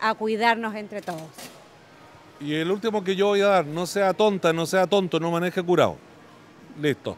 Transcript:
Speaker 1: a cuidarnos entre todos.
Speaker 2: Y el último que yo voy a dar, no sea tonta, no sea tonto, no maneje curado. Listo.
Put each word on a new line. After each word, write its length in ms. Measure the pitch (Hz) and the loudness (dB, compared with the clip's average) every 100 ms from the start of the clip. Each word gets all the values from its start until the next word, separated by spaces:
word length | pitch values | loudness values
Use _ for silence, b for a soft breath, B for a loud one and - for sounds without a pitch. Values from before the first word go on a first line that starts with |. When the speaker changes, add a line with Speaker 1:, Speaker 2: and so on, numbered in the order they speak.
Speaker 1:
a 140 | 220 | -2
cuidarnos 600 | 220 220 214 233 233 226 | -2 -2 0 2 0 -2
entre 280 | 214 208 208 | -8 -10 -12
todos. 180 | 190 165 160 - - - - - - - - - - - | -10 -10 -12 -18 -20 -20 -20 -20 -20 -20 -20 -20 -20 -12
Speaker 2:
Y 140 | 147 | -4
el 160 | 151 165 | -2 -2
último 340 | 202 220 214 | -2 -2 -2
que 100 | 185 | -2
yo 120 | 190 202 | 0 2
voy 160 | 202 | 4
a 60 | 202 | 4
dar, 180 | 190 147 | 4 2
no 200 | 160 175 | -4 -4
sea 280 | 202 190 | 0 0
tonta, 400 | 180 214 190 170 | 4 2 2 0
no 100 | 165 | 0
sea 220 | 160 190 180 | 0 2 2
tonto, 340 | 202 185 170 | 2 2 -2
no 100 | 170 | 0
maneje 320 | 170 180 185 | -2 -2 -4
curado. 360 | 175 170 110 73 - - - - - - - - | 0 4 2 0 -14 -20 -20 -20 -20 -20 -20 -6
Listo. 340 | 147 123 - | -4 -2 -6